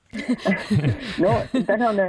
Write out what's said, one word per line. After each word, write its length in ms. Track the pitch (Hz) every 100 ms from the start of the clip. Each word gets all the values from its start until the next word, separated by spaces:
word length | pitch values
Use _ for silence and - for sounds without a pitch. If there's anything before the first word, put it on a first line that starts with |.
| _
<laughs> 1120 | 214 - 247 - 185 - 208 147 98 220 -
No 140 | 330 233 - 262 208
tänane, 400 | 214 240 202